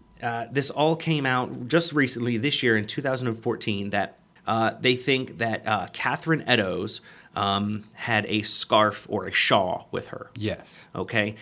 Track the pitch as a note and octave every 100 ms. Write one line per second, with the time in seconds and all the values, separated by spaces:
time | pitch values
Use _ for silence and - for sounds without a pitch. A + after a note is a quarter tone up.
0 | - - A#2+ A#2 A2+ C3+ C#3 D3 D3+ D#3+
1 | - D#3 C3+ B2+ B2+ B2+ B2 D#3 E3 D3
2 | C3 - A#2 A#2 C#3 C#3 B2+ G#2+ G#2 -
3 | C#3 C3 B2 A2+ A#2+ A2 - G2+ G2+ G2+
4 | F#2+ - _ _ - A2+ A2+ - B2+ B2+
5 | - C3 B2+ - A2+ G#2+ A2 G#2+ F2 -
6 | B2+ C#3 D#3+ D#3 - A#2+ F#2+ F2 G#2 -
7 | - - - - G2+ G2 G#2 G#2 - -
8 | - A2 G2+ G#2+ G#2+ - - A2+ G#2+ G2+
9 | - G2+ F2+ - - A2+ F#2 - - -
10 | - - - - G#2 F2 - - - -
11 | F#2 A#2 G#2 G#2+